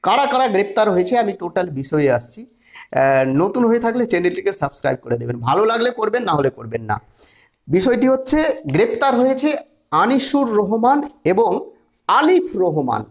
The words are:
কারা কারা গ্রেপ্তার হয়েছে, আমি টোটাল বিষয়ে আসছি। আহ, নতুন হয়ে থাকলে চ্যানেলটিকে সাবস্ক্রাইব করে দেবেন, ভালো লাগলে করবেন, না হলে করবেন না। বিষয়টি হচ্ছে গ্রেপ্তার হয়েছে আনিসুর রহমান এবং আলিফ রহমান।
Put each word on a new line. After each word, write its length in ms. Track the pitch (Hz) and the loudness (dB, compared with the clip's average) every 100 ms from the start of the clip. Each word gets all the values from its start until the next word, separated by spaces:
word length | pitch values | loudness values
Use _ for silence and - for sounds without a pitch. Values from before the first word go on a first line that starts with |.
কারা 240 | 180 240 277 | 0 0 2
কারা 220 | 254 254 | 0 2
গ্রেপ্তার 420 | 196 202 - 214 | 0 0 0 2
হয়েছে, 280 | 180 180 240 | 2 0 0
আমি 140 | 208 | 0
টোটাল 380 | 196 175 185 180 | -4 -6 -4 -4
বিষয়ে 400 | 135 135 156 143 | -6 -2 0 2
আসছি। 360 | 120 - - 247 _ _ - - | 2 -4 -16 -18 _ _ -20 -6
আহ, 80 | - 135 135 131 | 0 2 2 2
নতুন 380 | 139 214 254 | 2 0 2
হয়ে 160 | 233 233 | 2 2
থাকলে 260 | 233 240 233 | 0 -2 0
চ্যানেলটিকে 460 | 175 175 180 190 | 0 0 0 -4
সাবস্ক্রাইব 460 | 190 143 - 139 131 | -2 -6 -4 -4 -4
করে 160 | 120 120 | -4 -6
দেবেন, 220 | 120 120 | -4 -6
ভালো 240 | 117 165 | 0 2
লাগলে 260 | 214 233 247 | 2 0 -2
করবেন, 320 | 240 214 240 | -2 -2 -2
না 100 | 196 | -2
হলে 180 | 151 135 | 0 0
করবেন 320 | - 117 113 | -4 -10 -10
না। 180 | 107 104 _ _ - _ _ _ - | -6 -6 _ _ -20 _ _ _ -2
বিষয়টি 400 | 170 190 226 262 | 0 2 2 2
হচ্ছে 520 | 262 262 302 311 - 147 | 2 0 0 0 -4 -2
গ্রেপ্তার 500 | 143 226 - 269 247 | 0 0 0 0 2
হয়েছে 400 | 254 262 294 294 - _ _ | 0 0 -2 -4 -10 _ _
আনিসুর 640 | 156 208 269 269 285 254 | 0 2 2 0 0 0
রহমান 500 | 208 202 226 240 294 294 _ | 0 0 0 2 2 -2 _
এবং 460 | 156 185 466 - - _ _ _ - | 0 2 2 0 -6 _ _ _ 0
আলিফ 480 | 220 311 370 - 196 | 2 4 2 0 -2
রহমান। 480 | 180 151 127 110 107 | 0 0 -2 -4 -8